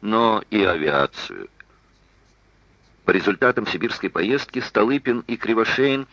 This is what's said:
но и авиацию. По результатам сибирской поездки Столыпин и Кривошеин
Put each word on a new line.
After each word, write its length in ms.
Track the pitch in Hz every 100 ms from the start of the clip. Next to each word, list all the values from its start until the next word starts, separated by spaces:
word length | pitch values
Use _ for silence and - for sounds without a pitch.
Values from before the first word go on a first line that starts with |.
но 420 | 104 110 117 110 -
и 140 | 107
авиацию. 880 | 95 85 76 71 69 - - 50 - _ - _ _ _ _ _ _ _ _ _ _ _ _ _
По 60 | -
результатам 560 | 92 101 95 127 123 107
сибирской 420 | 87 117 - 95
поездки 520 | 85 95 139 - 131
Столыпин 640 | - 110 110 139 131 120 -
и 100 | 117
Кривошеин 720 | - 113 113 - 139 135 135